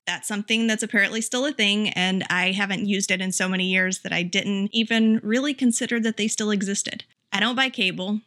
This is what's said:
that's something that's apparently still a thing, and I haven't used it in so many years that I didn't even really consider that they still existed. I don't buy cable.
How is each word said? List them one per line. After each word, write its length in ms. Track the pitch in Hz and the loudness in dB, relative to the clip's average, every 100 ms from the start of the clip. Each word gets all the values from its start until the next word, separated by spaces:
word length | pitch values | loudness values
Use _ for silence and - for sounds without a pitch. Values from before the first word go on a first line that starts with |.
| - | -8
that's 220 | 175 - | -6 -4
something 400 | 208 208 226 226 | -6 0 2 2
that's 160 | 220 | 0
apparently 380 | 220 214 196 220 | 0 2 2 0
still 240 | 220 247 285 | -4 -2 -2
a 80 | |
thing, 340 | 277 202 208 214 | 0 2 2 0
and 340 | - 185 185 - | 0 0 0 0
I 220 | 180 185 | 0 0
haven't 340 | 190 196 190 202 | 0 -2 -2 0
used 260 | 202 202 | 0 0
it 100 | 185 | 0
in 100 | 190 | 0
so 160 | - 185 | -2 0
many 200 | 185 185 | 0 0
years 320 | 185 185 190 | 2 0 -2
that 120 | - | -4
I 120 | 170 | -2
didn't 480 | 175 190 196 196 202 | 0 -2 0 -2 -2
even 480 | 226 220 226 220 220 | -2 0 4 4 4
really 300 | 208 233 294 | 2 0 0
consider 480 | 269 247 233 247 233 | 2 2 2 0 0
that 160 | 226 220 | -2 0
they 100 | 208 | -2
still 240 | - 214 | 0 0
existed. 540 | 208 190 202 - - - _ - | 0 0 -4 -4 -8 -14 _ -6
I 100 | 202 | -2
don't 140 | 220 254 | 0 2
buy 140 | 262 | 0
cable. 520 | - 185 165 185 214 | 2 -2 0 -2 -4